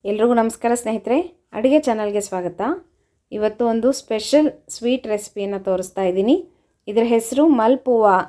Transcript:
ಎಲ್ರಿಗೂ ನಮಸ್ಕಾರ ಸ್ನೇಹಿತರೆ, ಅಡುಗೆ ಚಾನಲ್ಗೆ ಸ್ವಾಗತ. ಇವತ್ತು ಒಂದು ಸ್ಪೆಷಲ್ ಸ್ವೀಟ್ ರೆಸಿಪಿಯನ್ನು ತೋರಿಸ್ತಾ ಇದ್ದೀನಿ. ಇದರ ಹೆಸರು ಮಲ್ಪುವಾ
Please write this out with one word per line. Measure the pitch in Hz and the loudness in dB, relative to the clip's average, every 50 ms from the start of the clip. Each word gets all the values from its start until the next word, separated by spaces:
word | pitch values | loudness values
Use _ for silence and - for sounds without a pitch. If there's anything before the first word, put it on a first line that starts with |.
| - 196 | -4 -6
ಎಲ್ರಿಗೂ | 214 214 220 240 240 233 | -2 0 2 2 4 2
ನಮಸ್ಕಾರ | 226 226 226 - - 233 240 240 | 2 0 -2 -4 -2 -2 -2 0
ಸ್ನೇಹಿತರೆ, | 240 220 226 214 - 226 240 311 370 349 _ _ _ _ - | -2 -4 -6 -6 -2 -2 -2 -2 -2 -4 _ _ _ _ -8
ಅಡುಗೆ | 214 214 262 285 311 294 | 0 2 4 4 4 2
ಚಾನಲ್ಗೆ | 254 226 220 214 208 202 208 202 | 2 -2 -2 -4 -2 -2 -4 -4
ಸ್ವಾಗತ. | - 190 185 180 175 180 - 202 254 349 370 - _ _ _ _ _ _ _ _ _ | -4 -6 -6 -6 -6 -6 -6 -4 -4 -4 -6 -10 _ _ _ _ _ _ _ _ _
ಇವತ್ತು | - 214 214 220 214 - 240 233 | -6 -4 -4 -4 -2 -2 -2 -2
ಒಂದು | 226 226 220 262 277 - | 0 0 0 0 0 -2
ಸ್ಪೆಷಲ್ | - _ 226 214 214 - - 294 302 - - - _ _ - | -6 _ -6 -6 -2 2 2 2 2 2 -2 -6 _ _ -16
ಸ್ವೀಟ್ | - 226 240 254 254 - 220 | -6 -2 -2 -2 -2 -2 -4
ರೆಸಿಪಿಯನ್ನು | 214 208 208 - _ 208 202 196 202 190 190 | -6 -6 -6 -10 _ -8 -6 -6 -6 -6 -2
ತೋರಿಸ್ತಾ | 196 185 185 185 185 _ 196 190 185 | -2 -2 -2 -4 -6 _ -2 -2 0
ಇದ್ದೀನಿ. | 180 190 196 233 294 381 - _ _ _ _ _ _ _ _ | 0 0 2 2 2 2 0 _ _ _ _ _ _ _ _
ಇದರ | - 202 226 226 233 233 | -4 -2 0 2 2 0
ಹೆಸರು | 226 226 - 254 269 302 330 285 233 | 0 0 -2 0 2 4 4 4 4
ಮಲ್ಪುವಾ | 220 233 269 262 - 254 240 226 214 202 185 185 - | 4 2 2 2 2 0 2 4 4 4 4 4 0